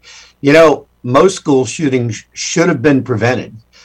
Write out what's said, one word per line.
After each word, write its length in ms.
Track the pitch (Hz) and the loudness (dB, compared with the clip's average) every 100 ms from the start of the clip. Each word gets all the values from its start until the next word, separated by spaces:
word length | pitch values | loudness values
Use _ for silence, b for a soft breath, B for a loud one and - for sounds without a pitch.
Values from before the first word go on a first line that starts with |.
| B B B B | B B B B
You 100 | 143 | 2
know, 360 | 151 165 143 - _ | 6 6 2 -6 _
most 320 | 123 131 180 190 | -2 2 2 0
school 280 | - 135 | -2 -2
shootings 600 | 117 - 151 131 117 110 - | -2 -4 -4 -2 -4 -8 -14
should 340 | - - - 170 | -14 -8 -2 -2
have 140 | 143 | 0
been 220 | 120 135 | 0 0
prevented 520 | 117 113 117 123 - 110 _ b | 0 -2 -2 -2 -6 -16 _ b